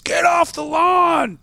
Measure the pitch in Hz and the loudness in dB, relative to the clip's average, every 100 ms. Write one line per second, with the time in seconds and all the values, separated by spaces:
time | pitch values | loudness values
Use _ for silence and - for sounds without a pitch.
0 | - 640 349 339 330 - 302 311 349 370 | -4 0 2 2 0 -4 -6 0 2 2
1 | 349 320 262 165 | 2 0 -2 -8